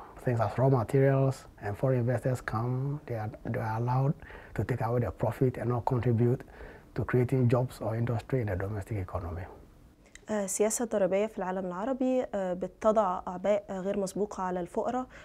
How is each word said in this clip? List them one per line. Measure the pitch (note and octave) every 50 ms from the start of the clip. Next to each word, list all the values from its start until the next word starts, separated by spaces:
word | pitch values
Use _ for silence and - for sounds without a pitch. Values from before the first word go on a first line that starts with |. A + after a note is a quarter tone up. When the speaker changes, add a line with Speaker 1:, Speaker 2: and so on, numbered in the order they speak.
| - - - -
Speaker 1:
things | - C3 B2 A2+
as | A2 G#2 -
raw | - C3 C3+
materials, | C#3 B2 A2 - - C3+ C3+ C#3 C3+ C3+ C#3 C3+ C3+ - - - - -
and | - G#2 G#2
foreign | - - C3 C3 B2
investors | A#2 A#2+ B2+ A2 - - B2 A#2+
come, | - - - A2+ A#2 B2 B2+ B2+ C3+ C#3+ C#3+ D3 -
they | - A#2+
are, | A2 A2 A2 - - -
they | - A2+ A2+
are | A2+ A2 A2
allowed | A2+ A#2+ B2 B2 C3 C3+ C#3 - - - - - - - - -
to | - G#2
take | - B2 A#2
away | A2+ A#2 A#2+ B2
their | A#2 -
profit | - - - F#2 - - C3+ B2 A#2+
and | - A2 A#2
not | B2 A#2+ -
contribute | - C3 A#2+ G#2+ B2 A2+ G#2+ A#2+ A#2+ B2+ B2+ - - - - - - - - - - -
to | - -
creating | - - B2+ B2 A#2+ C3+ C3 B2+ A#2+
jobs | B2+ A#2+ B2+ B2+ - -
or | - G#2+ A2
industry | A#2 A#2 A#2+ A#2 G#2+ - - - C3
in | A#2
the | G#2 F#2+
domestic | F#2 F#2+ G2 A2 G#2 G2 - A2+
economy. | G2+ F#2 - - F#2 E2+ E2+ E2+ F2+ F2+ - - - - - - - - - - _ - - - - - -
Speaker 2:
آه، | G#3+ G#3+ G3+
السياسة | F#3 - - G#3 A3 G#3+ - B3
الضريبية | A3 - G#3 G3 F3 F#3 G3 G#3
في | A3 -
العالم | G#3+ F#3 F3+ F#3 F#3+ F#3+
العربي، | F3+ F3 F3+ G#3 C4 C4+ B3 C4 B3+ B3+ B3+ B3 - -
آه، | G3+ F#3+ F#3 F3+
بتضع | F3+ F#3 F3+ - - - A3 G#3+ A3 G#3 F#3 F3+ F#3 -
أعباء، | F#3+ F3+ F3+ F#3 G3+ G#3 - - -
آه، | G3 F#3+
غير | F3+ G3 G3+ G3+
مسبوقة | G3 F#3 - F3+ G#3 G#3 - - F#3
على | F#3 F3+ F3+
الفقراء | F3 F3 - A3+ - - A#3 B3+ B3+ B3+ - - -